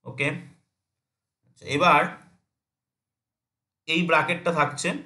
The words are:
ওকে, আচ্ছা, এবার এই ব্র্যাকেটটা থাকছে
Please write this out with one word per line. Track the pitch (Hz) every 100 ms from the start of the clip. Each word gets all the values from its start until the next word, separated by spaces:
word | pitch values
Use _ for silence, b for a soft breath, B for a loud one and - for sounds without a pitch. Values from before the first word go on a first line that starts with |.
| 123
ওকে, | 120 143 180 - _ _ _ _ _ _ _ _ _ _
আচ্ছা, | _ -
এবার | 143 175 151 180 - - _ _ _ _ _ _ _ _ _ _ _ _ _ _ _ -
এই | 165 170
ব্র্যাকেটটা | 160 151 170 175 156
থাকছে | 143 - 175 -